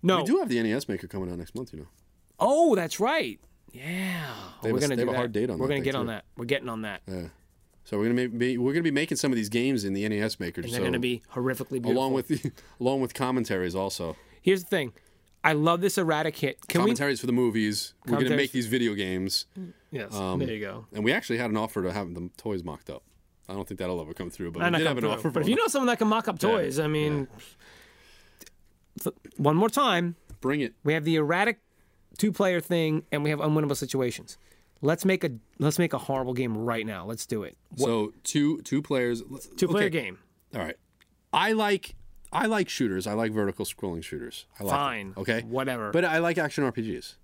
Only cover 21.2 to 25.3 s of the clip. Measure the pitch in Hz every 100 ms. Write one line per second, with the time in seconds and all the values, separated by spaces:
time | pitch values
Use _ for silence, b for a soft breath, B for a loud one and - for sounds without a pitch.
21.2 | - 117 120 107 110 - 92 98 92 87
22.2 | 90 - 113 98 87 71 - 69 _ _
23.2 | _ _ - 95 95 95 92 90 78 85
24.2 | 170 - 85 165 175 170 160 135 110 113
25.2 | 156